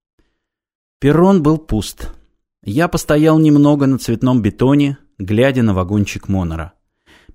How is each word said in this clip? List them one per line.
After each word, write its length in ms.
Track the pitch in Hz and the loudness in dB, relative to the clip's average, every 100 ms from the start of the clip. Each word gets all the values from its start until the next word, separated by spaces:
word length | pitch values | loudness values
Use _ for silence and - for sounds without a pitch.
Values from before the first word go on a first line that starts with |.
| _ _ _ _ _ _ _ _ _ - | _ _ _ _ _ _ _ _ _ -4
Перрон 440 | 135 160 190 196 | 0 4 4 4
был 140 | 147 156 | 2 -2
пуст. 540 | - 107 - - - - _ _ _ _ | -2 -6 -6 -10 -16 -16 _ _ _ _
Я 240 | 104 117 175 | -8 -4 -4
постоял 520 | 170 - 151 156 160 | -6 -2 0 2 4
немного 480 | 156 147 147 147 135 | 4 4 4 2 0
на 100 | 131 | -2
цветном 460 | - 110 127 127 | -4 -2 0 0
бетоне, 560 | 101 - 127 143 143 139 _ - | -2 0 0 2 0 -4 _ -14
глядя 460 | 92 107 135 127 | -4 0 0 0
на 100 | 113 | 0
вагончик 560 | 92 90 104 98 - - | 0 -2 -2 -4 -6 -6
Монора. 460 | 95 87 80 78 _ _ _ _ _ _ | -4 -4 -8 -12 _ _ _ _ _ _